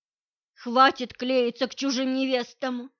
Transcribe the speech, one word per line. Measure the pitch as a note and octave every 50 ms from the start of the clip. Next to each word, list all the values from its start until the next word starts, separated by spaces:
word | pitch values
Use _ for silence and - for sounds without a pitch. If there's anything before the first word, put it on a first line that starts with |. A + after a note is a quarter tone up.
| _ _ _ _ _ _ _ _ _ _ _
Хватит | - - B3 A#3 B3 C4 C4+ C4+ - B3+ A#3 -
клеиться | - - B3 C4 C4 B3 A#3 A#3 - C4+ A#3
к | -
чужим | - - C#4 C4+ A#3 C4+ C4 C4
невестам! | C4 C4+ C4 C4 B3 A#3+ - - _ - C4 B3+ B3 A#3+ C4+ _